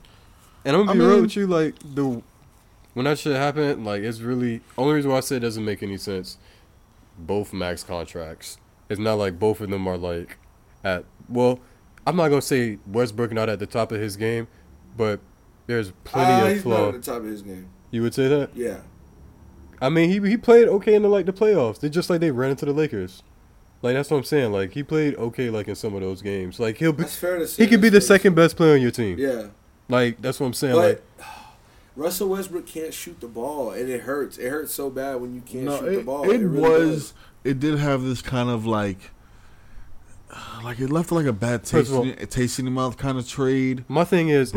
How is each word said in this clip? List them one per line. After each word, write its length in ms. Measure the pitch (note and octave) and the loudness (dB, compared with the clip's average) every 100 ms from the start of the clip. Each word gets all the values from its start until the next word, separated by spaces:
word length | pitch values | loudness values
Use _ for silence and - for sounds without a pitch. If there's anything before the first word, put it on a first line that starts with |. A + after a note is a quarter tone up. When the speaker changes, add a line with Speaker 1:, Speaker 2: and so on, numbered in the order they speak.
| - - - - - - | -20 -20 -20 -20 -20 -8
Speaker 1:
And 120 | C3+ E3 | 0 2
I'm 100 | G3+ | 4
gonna 40 | |
Speaker 2:
I 40 | |
Speaker 1:
be 40 | F#3+ | 6
real 100 | F3 | 6
Speaker 2:
mean 80 | A3 | 6
Speaker 1:
with 140 | A3 G#3 | 4 0
you, 100 | G3 | 0
like, 260 | E3 D#3 - D3 | 0 0 -4 -8
the, 280 | C3+ C#3 A#2 - _ _ _ _ - _ | -2 -2 -2 -8 _ _ _ _ -20 _
when 100 | A#2+ C#3 | -4 -2
that 120 | D3 | 0
shit 160 | D#3 C3+ | 0 0
happened, 480 | C#3+ C#3+ C#3+ C#3 | 0 0 -2 -2
like, 180 | G#2+ G#2 | -4 -4
it's 180 | G#2+ A2+ | -6 -6
really, 400 | A#2 B2+ B2 A2+ - - | -4 -2 -2 -4 -8 -2
only 160 | C#3 | 0
reason 160 | D3+ C#3 | 2 2
why 60 | C3 | 0
I 40 | |
say 160 | - C3 | -2 -4
it 40 | |
doesn't 240 | A#2 A2 | -4 -4
make 180 | G#2+ G2+ | -6 -6
any 140 | G2+ G2 | -6 -8
sense, 420 | - F#2+ F2+ - - - _ _ _ _ _ - | -6 -8 -8 -16 -20 -20 _ _ _ _ _ -14
both 340 | E2 G2+ G2 | -6 -4 -4
max 300 | F#2+ F2 F2 | -6 -6 -6
contracts. 760 | - F2 E2 F2 D#2+ D#2+ - - _ _ - | -8 -10 -8 -12 -12 -14 -18 -20 _ _ -10
It's 100 | G#2 | -4
not 140 | A2 | -2
like 240 | G#2+ G2+ F2 | 0 -2 0
both 220 | G#2+ G#2+ | 0 0
of 100 | G2+ | -4
them 160 | G2 F#2 | -4 -4
are, 100 | F2+ | -4
like, 400 | F2+ F2 F2 - - _ _ - | -4 -6 -8 -16 -20 _ _ -8
at, 220 | G2 F2+ - - - | -4 -4 -6 -20 -6
well, 320 | B2 B2 B2+ - _ _ - - | 0 2 0 -6 _ _ -8 -2
I'm 100 | F3 | 0
not 120 | D#3+ | 2
gonna 140 | C#3+ | 2
say 360 | - C3+ A#2 G2+ - | 2 0 0 -4 -6
Westbrook 460 | A2 A#2+ G#2+ A#2 | -2 -2 -2 -4
not 160 | A2+ A2 | -2 -2
at 100 | G2+ | -4
the 60 | G2+ | -4
top 260 | A#2+ A2 | -4 -4
of 80 | G#2+ | -4
his 160 | G#2+ G2 | -6 -4
game, 320 | A2 A#2 A#2 - - - - A#2 | -4 -2 -6 -14 -20 -20 -14 -4
but 240 | G#2+ G2+ - _ _ _ - | -2 -2 -8 _ _ _ -6
there's 240 | A#2 G2 - | -4 -4 -10
plenty 280 | - B2+ - F#3 | -6 2 4 6
Speaker 3:
Uh, 40 | G3 | 4
Speaker 1:
of 60 | |
Speaker 3:
he's 100 | G3+ | 2
Speaker 1:
flaw. 240 | C3 G#2+ G#2 | 0 2 0
Speaker 3:
not 80 | A#2+ | -2
at 60 | |
the 80 | - | -8
top 80 | A#2+ | -8
of 20 | A2 | -8
his 160 | G#2 | -10
game. 260 | G2 F#2 F#2 - - | -12 -16 -16 -20 -10
Speaker 1:
You 100 | A#2 | -4
would 100 | A#2 | -2
say 140 | C#3 C3 | 0 2
that? 220 | D3 C3+ | 2 0
Speaker 3:
Yeah. 240 | - A#2 F2 - - - - - - - - - - | -6 -8 -8 -14 -20 -20 -20 -20 -20 -20 -20 -20 -6
Speaker 1:
I 80 | C3+ | 0
mean, 220 | E3 E3+ | 2 2
he, 180 | G3+ G3 | 2 0
he 80 | A#3 | 2
played 320 | - A#3 A3+ | 8 8 8
okay 260 | G3 G#3+ | 4 4
in 80 | G#3+ | 4
the, 60 | G#3 | 4
like, 180 | G3+ F3 | 2 0
the 60 | |
playoffs. 480 | F#3 G#3+ F#3+ A#2 G#2 | 0 2 4 2 -2
They 80 | D3 | -4
just, 220 | D#3+ E3+ | -2 0
like, 100 | F3 | 0
they 100 | E3 | 0
ran 200 | A#2+ C3 | 0 0
into 140 | C3+ D3 | -2 -2
the 60 | |
Lakers. 500 | C#3+ D3+ G#2 F#2 - - - - - - - | 0 -2 -2 -8 -12 -20 -20 -20 -20 -20 -6
Like, 120 | B2 | -2
that's 160 | C3 C#3+ | -2 0
what 60 | D3 | -2
I'm 60 | |
saying. 260 | B2+ D3 A#2+ | 2 0 2
Like, 200 | G2+ F#2+ | 0 -2
he 100 | C#3+ | -6
played 320 | C#3+ D#3 D3 A#2+ | -2 0 0 0
okay, 320 | A#2 A#2 B2 | -4 -4 -4
like, 180 | A2 G2+ | -4 -4
in 60 | |
some 200 | G2 A2 | -6 -6
of 60 | G2 | -4
those 220 | F#2+ F#2+ | -6 -6
games. 360 | G2+ G2 F2+ F#2 | -6 -6 -6 -4
Like, 200 | A2+ A2 | -4 0
he'll 140 | E3 | 0
be, 100 | C#3+ | 0
Speaker 3:
That's 120 | F3 - | -4 -6
fair 220 | F3+ F3+ | -4 -2
to 80 | D3+ | -2
say. 180 | - | 2
Speaker 1:
he 60 | A3 | 6
could 100 | A3+ | 6
be 80 | A3 | 8
Speaker 3:
That's 160 | G3+ G3 | 8 8
Speaker 1:
the 20 | |
Speaker 3:
fair 80 | G3 | 6
to 40 | |
Speaker 1:
second 100 | G3+ | 6
Speaker 3:
say. 100 | E3 | 6
Speaker 1:
best 140 | E3 - | 6 6
player 180 | D#3+ | 6
on 60 | C#3+ | 8
your 80 | B2 | 6
team. 280 | A#2+ G#2+ F#2 | 2 -2 -2
Speaker 3:
Yeah. 280 | C3+ A#2+ G#2 - _ _ - | -2 -4 -8 -18 _ _ -2
Speaker 1:
Like, 320 | B2 A#2+ A2+ | 0 2 0
that's 160 | B2+ - | -6 -4
what 60 | C3+ | -4
I'm 80 | |
saying. 200 | A#2+ C#3 | -2 2
Speaker 3:
But 280 | A#2+ G2+ - - - | 4 4 2 -6 -20
Speaker 1:
Like, 80 | - - - - _ - - - | -20 -20 -20 -20 _ -20 -20 -8
Speaker 3:
Russell 320 | E3 F#3 G3 | -6 -2 -2
Westbrook 380 | G3 F3+ E3+ - | -2 -4 -10 -10
can't 260 | D#3+ D#3+ | -10 -10
shoot 280 | - F3 - | -12 -14 -16
the 60 | A#2 | -14
ball, 420 | A2+ C3+ D3+ A#2 | -8 -8 -6 -6
and 180 | G2+ B2+ | -6 -6
it 140 | A#2+ | -6
hurts. 340 | A2 C#3+ A2+ - | -6 -6 -6 -8
It 120 | B2 | -6
hurts 220 | D3+ C#3 | -6 -8
so 160 | - C#3 | -8 -8
bad 300 | B2+ C3+ B2+ | -6 -6 -6
when 140 | B2 | -8
you 60 | B2 | -12
can't 240 | - B2 | -12 -8
Speaker 2:
No, 140 | C#3 C#3+ | -6 -4
Speaker 3:
shoot 60 | D#3 | -4
the 120 | G3 | -4
Speaker 2:
it, 60 | B2 | -4
Speaker 3:
ball. 240 | C#3 F3+ | -2 2
Speaker 2:
it 100 | A#3+ | 2
Speaker 3:
It 40 | F#3+ | 2
really 140 | D3 | 4
Speaker 2:
was, 300 | D#3+ D#3+ D#3+ | 4 6 4
Speaker 3:
does. 200 | D#3 - - - - | 0 -6 -16 -20 -8
Speaker 2:
it 140 | B2+ C3+ | -4 -2
did 180 | D3+ D3 | 0 0
have 240 | D3 C3+ | 0 0
this 180 | C3 B2 | -2 -4
kind 300 | - B2+ B2 | -4 -2 0
of, 160 | A#2 A2+ | -2 0
like, 440 | G#2+ G2+ F#2 - - - - - - - - - - - - - | 0 -2 -4 -12 -20 -20 -20 -20 -20 -18 -16 -14 -16 -18 -20 -20
<sighs> 340 | - - A2+ | -18 -16 -12
like, 140 | A#2 A#2+ | -10 -6
it 100 | C3 | -2
left, 220 | D#3+ E3+ | -2 0
like, 140 | E3+ C#3+ | 0 0
a 60 | |
bad 340 | G#2 A#2+ A#2+ - | 0 -2 -2 2
Speaker 1:
First 60 | |
of 60 | D#3+ B2 | 2 4
Speaker 2:
taste 60 | |
Speaker 1:
all, 100 | C3 | 2
Speaker 2:
in, 80 | B2+ - | 0 -4
a 80 | G2+ | -6
taste 320 | B2 B2 - | -2 -2 -2
in 80 | B2+ | -4
your 60 | |
mouth 240 | C3 C3 - | -2 -2 -4
kinda 240 | C#3 C3 | -4 -4
trade. 600 | B2 C3+ C3 C3+ C3 B2+ - | -6 -2 0 2 0 -2 -2
Speaker 1:
my 160 | C#3+ | 0
thing 240 | F3 F#3 D#3+ | 2 2 4
is, 200 | C#3+ | 2
if 40 | A#2+ | 2